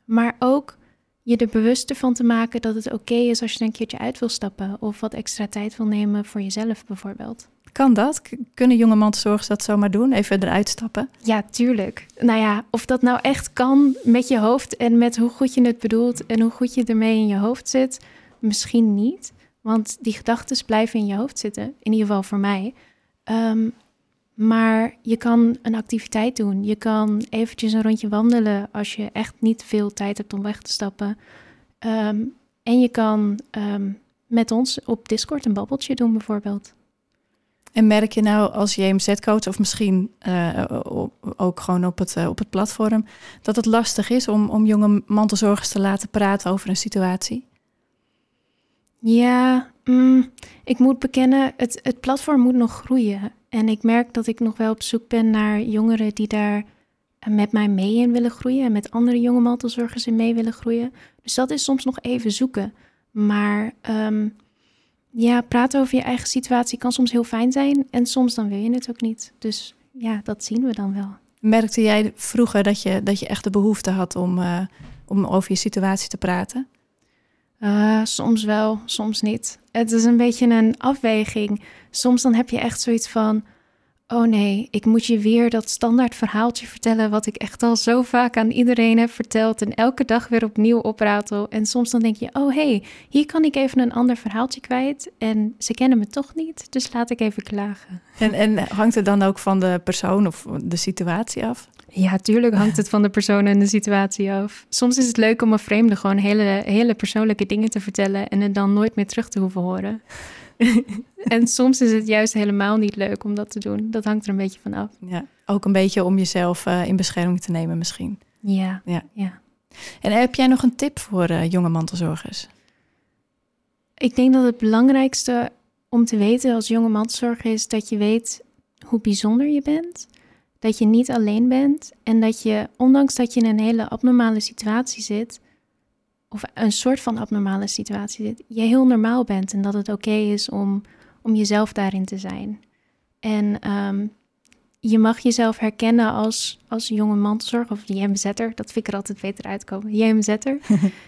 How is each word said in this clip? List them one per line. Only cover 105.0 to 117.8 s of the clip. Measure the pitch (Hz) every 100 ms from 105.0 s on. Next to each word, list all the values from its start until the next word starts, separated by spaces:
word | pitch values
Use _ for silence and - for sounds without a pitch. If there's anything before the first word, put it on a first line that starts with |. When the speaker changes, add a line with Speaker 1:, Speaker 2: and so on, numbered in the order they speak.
| 247
Speaker 1:
het | 226
leuk | 220 226
om | 226
een | 214
vreemde | - 208 233
gewoon | 202 196 196
hele, | 202 208 202 196
hele | - 202 240
persoonlijke | 220 202 214 220 208
dingen | 196 208 220
te | 208
vertellen | 196 190 196 196 202
en | 202
het | 202
dan | 202 196
nooit | 208 220
meer | 214 202
terug | - 226
te | 202
hoeven | 190 190
horen. | 180 185 196 220 _ - - - - -
<laughs> | 233 233 - 202 - -
En | 311 226 240
soms | - 254 262
is | 233
het | 220 220
juist | 214 220
helemaal | 214 208 202 202 220
niet | 208
leuk | 202 196 202
om | 208
dat | 208 208
te | 208
doen. | 202 208 220
Dat | 220
hangt | 214 214
er | 208
een | 196
beetje | 190 190
van | 208
af. | 202 208 - 180
Speaker 2:
Ja, | 175 277 _
ook | - 202
een | 202
beetje | 190 190 202
om | 185 190
jezelf, | 180 185 175 175
eh, | 190 180 175
in |
bescherming | 190 185 - 175 180
te | -
nemen | 165 165
misschien. | 165